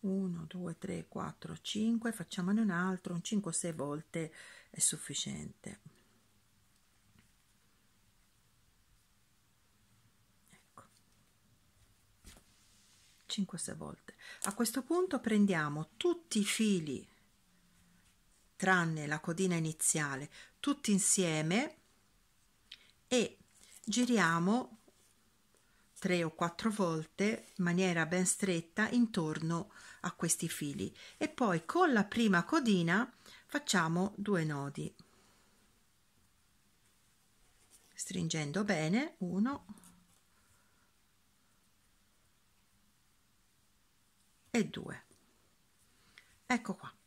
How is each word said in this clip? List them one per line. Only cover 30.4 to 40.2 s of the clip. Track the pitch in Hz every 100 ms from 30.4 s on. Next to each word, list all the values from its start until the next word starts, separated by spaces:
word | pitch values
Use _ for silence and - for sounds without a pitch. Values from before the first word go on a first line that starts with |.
| 165
fili | - 147 139 - - - -
e | 302
poi | - 233 170
con | - 339 359
la | 240
prima | 196 - 226 233
codina | - 320 247 190 165 185 254 - - - -
facciamo | 294 285 185 160 170 196 208
due | 202 190
nodi, | 160 143 139 143 156 - - _ _ _ _ _ _ _ _ _ _ _ _ _ _ _ _ _ _ _ _ _ _ _ _ _ _ - _
stringendo | - - 185 165 160 147 165
bene, | 208 175 156 208 311 -
uno | 180 180 226 285 - - - - _ _